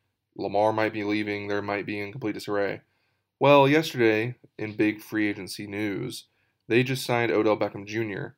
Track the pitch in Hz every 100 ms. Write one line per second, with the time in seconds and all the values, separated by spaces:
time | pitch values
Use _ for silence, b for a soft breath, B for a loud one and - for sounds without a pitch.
0 | _ _ _ - 98 101 110 110 110 107
1 | 104 107 104 101 101 101 101 101 101 104
2 | 101 101 107 101 - 101 98 101 - _
3 | _ _ _ _ 139 143 135 151 160 131
4 | 113 107 120 123 _ - 107 107 107 107
5 | - 110 104 98 92 - 104 101 107 92
6 | 92 - - _ _ _ - 117 127 131
7 | - 120 117 98 107 104 104 104 101 107
8 | 110 92 101